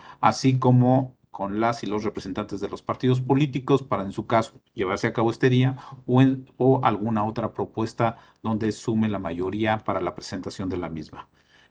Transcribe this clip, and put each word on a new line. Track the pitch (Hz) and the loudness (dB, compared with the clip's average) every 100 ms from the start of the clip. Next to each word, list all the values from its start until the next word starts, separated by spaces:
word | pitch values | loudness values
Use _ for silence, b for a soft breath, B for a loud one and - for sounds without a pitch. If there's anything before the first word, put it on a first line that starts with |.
| B B | B B
así | 110 110 131 131 | 0 2 2 2
como | 127 127 123 131 131 - _ | 4 6 6 2 0 -10 _
con | - 98 104 | -10 -6 -2
las | 117 117 | -2 -2
y | 98 | -4
los | 104 107 | -4 -4
representantes | 95 98 92 104 98 | -6 -8 -8 -6 -6
de | 98 | -8
los | - | -10
partidos | - - 127 127 | -8 -2 2 2
políticos | 127 139 147 135 123 135 | 2 2 2 -2 2 0
para, | - 101 | 2 -4
en | 98 | -4
su | 98 104 | -6 0
caso, | 113 - - _ | 0 0 -8 _
llevarse | - 92 101 117 | -6 -2 0 -2
a | |
cabo | 120 113 | 0 0
este | 113 131 | 2 4
día | 123 131 131 B B - | 6 4 0 B B 0
o, | 123 | 4
en, | 135 131 - - | 6 4 -6 0
o | 127 131 123 | 4 4 2
alguna | 101 110 110 107 | 0 -2 -2 -2
otra | 110 107 | -4 -6
propuesta | - 98 - 110 - 117 - B B | -4 -6 -4 -6 0 -2 -2 B B
donde | 110 110 110 | -4 -2 -2
sume | 104 - 110 110 | -4 -2 0 0
la | 98 | -2
mayoría | 90 85 92 104 110 107 | -6 -6 -4 -2 0 -2
para | - 98 | -2 -2
la | 87 - | -2 -6
presentación | - 98 - - 95 | -10 -10 -10 -8 -6
de | 90 | -4
la | 85 | -6
misma. | 80 78 - - b b b b | -8 -12 -16 -20 b b b b